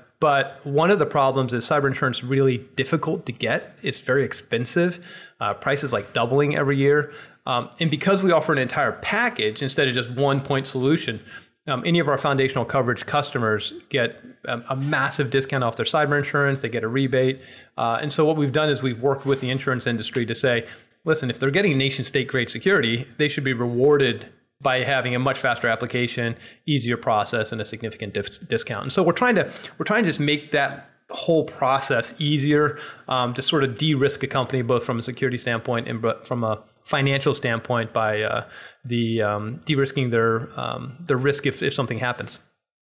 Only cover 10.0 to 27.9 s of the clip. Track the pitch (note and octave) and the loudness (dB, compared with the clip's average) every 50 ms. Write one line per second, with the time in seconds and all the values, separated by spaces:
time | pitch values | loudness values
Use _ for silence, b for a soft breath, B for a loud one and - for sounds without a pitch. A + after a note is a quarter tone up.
10 | A#2 A#2 B2 A#2+ C#3 C#3 C#3 C#3 C3+ - C#3+ C3+ C3+ - - C3 B2 C3+ D#3+ D#3+ | -2 -2 -2 0 2 2 2 2 0 0 0 0 0 -2 -2 0 2 2 2 2
11 | - - A2+ G#2 B B B B B B B _ _ - C#3 B2 - E3+ E3 E3+ | 0 -2 -6 -6 B B B B B B B _ _ -4 -4 -2 0 0 2 2
12 | D#3+ D3 C#3+ C#3+ - D3+ C#3 C3+ C3+ B2+ - C3+ A#2 - - C3+ B2+ A#2+ A#2+ - | 2 2 0 0 2 2 2 2 2 2 0 -2 -2 0 0 0 2 0 0 -2
13 | - - - D3 C#3 - - C3+ A#2 A2 G#2+ G#2 - - - - - - - C3+ | -4 -2 -2 -2 0 -2 -2 -2 0 0 0 0 -2 -6 -10 -12 -10 -4 -2 0
14 | A#2 A#2 - - - - - _ - - B2 A#2+ A#2+ - C3+ C3+ C3+ C#3+ D#3 C#3 | 0 0 -2 -8 -18 -20 -20 _ -8 -8 -8 -6 -6 -6 -6 -4 -2 -2 0 0
15 | C3 C#3 - - C#3+ A#2+ B2+ C3+ C3 C3+ C#3+ C3+ B2+ A#2 A#2 - A2+ - - D#3 | 0 0 0 -2 -2 0 0 0 0 0 0 0 0 0 -2 -2 -2 0 2 2
16 | D3+ C#3+ D3 C#3+ C#3 C#3+ - D3 C#3 C#3 C#3 C3+ - A#2 A2+ A#2 A2+ A2 A#2 C3+ | 2 2 2 0 0 0 0 2 2 2 0 0 -2 -4 -4 -4 -4 -2 0 0
17 | C#3 C3 B2+ C3 C3 C3 C3+ C3 B B B B B B B - B2+ A#2 A#2 A2+ | 0 2 2 2 2 2 0 -2 B B B B B B B -2 -2 0 0 0
18 | D3+ D3 - - D#3 D3+ D#3+ D#3 D3 C3+ B2 D3+ D#3 D3+ C#3+ A#2 B2+ C3+ A#2+ A2 | -2 -2 0 2 2 2 2 2 0 0 2 2 2 2 0 0 0 -2 -2 0
19 | A#2+ C#3+ C3+ C3+ - C3+ C#3 C3+ - B2 B2+ C3 - C#3+ B2+ B2 - B2 A#2+ A2+ | 0 0 0 0 0 0 0 0 0 -2 -4 -2 -2 -2 -2 -2 -2 -2 -2 -2
20 | G#2+ - - C3 A#2+ A2+ A2+ - - C3 A#2+ A#2 A2+ B B B B B B _ | -4 -4 -4 -2 -2 -2 -2 0 2 2 2 2 0 B B B B B B _
21 | - D#3+ D#3 - - B2 A2+ - - - C#3+ F#3 G3+ G3+ C#3+ C3+ C3 C#3 C3+ - | -2 0 0 0 0 -2 -2 -2 0 0 2 2 2 2 2 2 2 0 -2 -4
22 | A#2+ - - C#3+ B2+ C3+ - C3 A#2 A2+ - A#2+ - F#3+ G3 F3+ B2+ A2+ A#2 A#2 | -4 -2 -2 -2 -2 0 0 -2 -2 -2 -4 -2 0 2 2 4 4 2 0 -2
23 | C3+ - - - D3+ C#3+ - - C3+ C3+ B2+ A#2 B2 A#2+ A#2+ A#2+ C3 D3 D3 C#3 | -4 -6 -4 -2 -2 0 0 -2 -2 -2 0 0 -2 -2 2 4 6 6 6 6
24 | C3 A#2+ A#2 G#2 - - - _ _ _ _ _ - C3+ B2+ B2+ B2+ C#3 C#3 C3 | 6 4 2 0 -6 -16 -20 _ _ _ _ _ 0 0 2 2 2 0 0 0
25 | A#2+ B2+ B2 B2 B2+ C#3 C3 - - C3 A#2+ - - A#2+ A2+ A2+ - - - B2 | 0 0 0 0 0 0 0 0 0 0 0 0 0 0 0 0 -2 -2 -2 0
26 | B2 A#2 - B2+ A#2+ A#2 A#2 B B B B B B - D3 C3+ A2+ A#2+ A#2+ A#2 | -2 0 -2 -2 -4 -4 -4 B B B B B B 0 0 0 0 0 -2 -2
27 | - C3 A2+ G#2 G2+ - - A#2 A2 - - A2 G#2 - - G#2 A#2 A2 | 0 0 2 2 2 0 0 -2 -2 -2 -4 -6 -8 -8 -8 -8 -8 -10